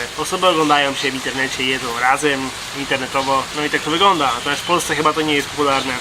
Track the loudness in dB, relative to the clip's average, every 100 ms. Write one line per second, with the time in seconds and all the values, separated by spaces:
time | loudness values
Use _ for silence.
0 | -6 -6 -4 0 2 4 4 4 2 0
1 | -2 -2 -4 -2 -2 -2 -2 -2 -2 0
2 | 2 2 2 0 -4 -8 -8 -6 -2 -2
3 | -2 -2 2 0 0 -4 -2 -2 0 2
4 | 4 4 2 0 -2 -4 0 0 0 0
5 | 0 2 2 0 0 0 2 2 0 -4